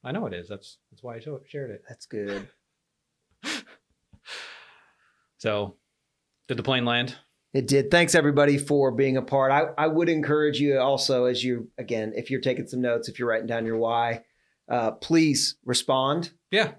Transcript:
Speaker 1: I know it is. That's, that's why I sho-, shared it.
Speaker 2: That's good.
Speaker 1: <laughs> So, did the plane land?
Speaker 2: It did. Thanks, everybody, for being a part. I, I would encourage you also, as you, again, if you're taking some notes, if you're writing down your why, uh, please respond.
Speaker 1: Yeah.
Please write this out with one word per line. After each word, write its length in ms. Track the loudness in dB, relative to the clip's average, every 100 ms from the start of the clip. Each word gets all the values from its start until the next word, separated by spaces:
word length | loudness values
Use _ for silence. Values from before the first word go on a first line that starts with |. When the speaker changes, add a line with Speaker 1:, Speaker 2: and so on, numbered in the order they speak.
Speaker 1:
I 80 | -6
know 140 | -6 -6
it 80 |
is. 140 | -10 -12
That's, 300 | -16 -16 -20 _
that's 140 | _
why 120 | -16 -14
I 40 |
sho-, 220 | -12 -14 _
shared 260 | -12 -12
it. 120 | -14 -18
Speaker 2:
That's 180 | -20 -12
good. 420 | -8 -8 -8 -12 _ _ _ _ _ _ _ _ _
Speaker 1:
<laughs> 200 | -10 -10 -12 -20 _ _ _ -20 -18 -16 -16 -20 -20 _ _ _ _ _ _ _
So, 400 | -4 -2 -4 -10 _ _ _ _ _ _ _
did 80 | -4
the 60 |
plane 200 | 0 2
land? 320 | 2 0 -2 -8 _ _ _
Speaker 2:
It 120 | -4 2
did. 240 | 2 4
Thanks, 240 | 4 6
everybody, 440 | 4 4 4 4 2
for 340 | 2 2 2
being 240 | 2 2 0
a 60 |
part. 320 | 0 2 4
I, 140 | 4 2 0
I 60 | 0
would 220 | 2 2
encourage 500 | 0 2 2 2 2
you 180 | 2 2
also, 460 | 2 0 0 2 2
as 160 | 0
you, 260 | -2 -4 -6 -14
again, 340 | -6 -4 -4
if 160 | -6 -6
you're 120 | -4
taking 260 | -2 -2 -4
some 140 | -4
notes, 260 | 0 -2 -4
if 100 | -6
you're 120 | -2
writing 180 | -2 -2
down 180 | -4 -2
your 120 | -2
why, 460 | 0 0 -2 -4 _ _ _ _ -6
uh, 240 | -2 -2
please 640 | -4 0 4 4 2 -2 -6
respond. 680 | -4 -2 0 0 2 -2 -4 _ _
Speaker 1:
Yeah. 200 | 0 0